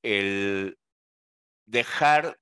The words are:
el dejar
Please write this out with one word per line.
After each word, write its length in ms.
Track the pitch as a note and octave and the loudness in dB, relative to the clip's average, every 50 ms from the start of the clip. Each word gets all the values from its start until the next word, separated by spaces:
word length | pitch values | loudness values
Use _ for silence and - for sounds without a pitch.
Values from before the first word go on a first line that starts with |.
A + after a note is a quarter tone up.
el 760 | - A#2 G#2 G2+ G2 G2 G2 G2 G2 G2 G2 G2 G2 F#2+ - _ _ _ _ _ _ _ _ _ _ _ _ _ _ _ _ _ _ | -4 -2 0 0 0 0 -2 -2 -2 -2 -2 -4 -6 -8 -10 _ _ _ _ _ _ _ _ _ _ _ _ _ _ _ _ _ _
dejar 720 | - A2 A#2+ A2+ - - - D3 D3 D3+ D3+ - - - - | -4 -2 -2 -2 -2 -2 2 4 4 4 4 2 -2 -8 -10